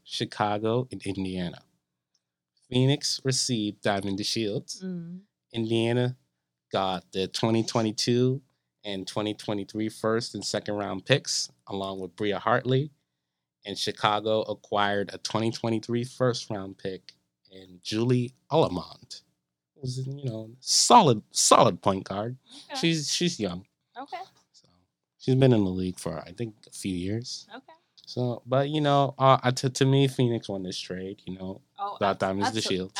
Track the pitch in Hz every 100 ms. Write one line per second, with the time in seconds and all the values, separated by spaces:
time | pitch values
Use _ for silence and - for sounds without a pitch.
0 | - - 117 - 107 104 110 120 127 98
1 | 98 95 95 92 87 - _ _ _ _
2 | _ _ _ _ _ _ - 127 131 143
3 | - - 135 127 - 117 104 101 113 101
4 | 98 95 104 113 107 117 - - 185 175
5 | 170 180 196 _ _ 117 113 113 117 123
6 | 123 127 _ _ _ _ _ 104 95 90
7 | - 95 92 - 113 113 107 120 110 107
8 | - 120 127 131 - _ _ _ 104 98
9 | 95 - 104 107 - 104 98 107 110 -
10 | 110 113 123 104 95 107 - 104 98 95
11 | - 139 - - - _ - 98 95 95
12 | 92 - 104 95 110 123 123 131 151 _
13 | _ _ _ _ _ _ 101 95 - 98
14 | 107 104 107 110 107 107 - 104 101 101
15 | 98 92 - 107 113 117 117 113 - 120
16 | 123 - 127 117 - 104 98 95 98 92
17 | - - _ _ _ 95 92 90 - 107
18 | 120 127 123 - - 151 110 90 - -
19 | - - _ _ _ _ _ _ 131 123
20 | 131 139 139 110 110 123 - - - 240
21 | 170 110 - - - - 113 90 104 95
22 | 85 98 113 127 _ - - 277 170 160
23 | 139 - 175 - 101 87 104 _ _ -
24 | 277 349 370 _ _ _ _ _ _ _
25 | _ _ - 131 135 113 95 92 92 90
26 | 85 82 - 92 117 107 - - 101 90
27 | 92 110 123 - - 233 - - _ _
28 | - - 123 117 120 131 139 151 147 143
29 | 139 - 135 127 127 127 135 - 135 139
30 | 135 135 123 117 - 98 92 95 - 92
31 | 95 101 - 92 95 98 _ - 202 -
32 | 101 98 98 95 101 110 - 92 95